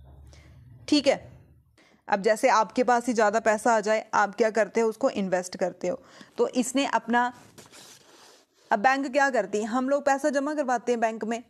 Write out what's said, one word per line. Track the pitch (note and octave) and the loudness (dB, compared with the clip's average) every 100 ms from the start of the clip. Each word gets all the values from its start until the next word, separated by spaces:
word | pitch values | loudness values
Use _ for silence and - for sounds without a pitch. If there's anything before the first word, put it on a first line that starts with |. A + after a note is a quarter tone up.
| - - - - - - - - - | -20 -20 -20 -20 -20 -20 -20 -20 -2
ठीक | D4 C#4 | 2 2
है, | - - - - _ _ _ _ _ - | 0 -4 -20 -20 _ _ _ _ _ -4
अब | G#3 | -2
जैसे | G3+ G#3+ C4 | 0 2 4
आपके | G#3+ G#3 - | 4 2 0
पास | A#3 A#3+ A#3+ | 2 2 0
ही | |
ज़्यादा | A3+ G#3 A3 | 2 2 2
पैसा | A3 G#3+ - | 0 2 2
आ | A3 | 2
जाए, | G3+ A3 - | 0 -2 0
आप | - G3+ | 0 0
क्या | G3 A3 | 0 0
करते | A3 G3+ A3+ | 2 0 0
हो? | A3+ | 0
उसको | G#3+ C4+ | 0 -2
इन्वेस्ट | - F#3+ F3+ F3+ - | -2 -2 -2 -4 -4
करते | F3+ F3+ F3+ | -6 -4 -6
हो। | - - - - - | -6 -10 -20 -12 -4
तो | A#3+ | -2
इसने | B3+ - C4+ C#4 | -2 -2 -2 -2
अपना, | - - A#3+ B3 - - - - - - - _ - - - _ _ _ | -4 0 0 0 -4 -18 -20 -20 -20 -20 -20 _ -20 -20 -20 _ _ _
अब | G#3 | 0
बैंक | C4 C4+ C#4 | 2 0 0
क्या | C4+ C#4 | 0 2
करती | B3 F#3+ G#3 | 0 -2 -4
है? | |
हम | A3 B3 C4 | -4 -2 -2
लोग | C#4+ | 0
पैसा | C#4 C#4 D4+ | 0 0 0
जमा | C#4 C#4 | -2 -2
करवाते | D4+ B3+ A#3+ A#3+ | -4 -2 -2 -2
हैं | A#3+ | -2
बैंक | A3 A3+ | -2 -4
में, | A3 A#3 | -6 -6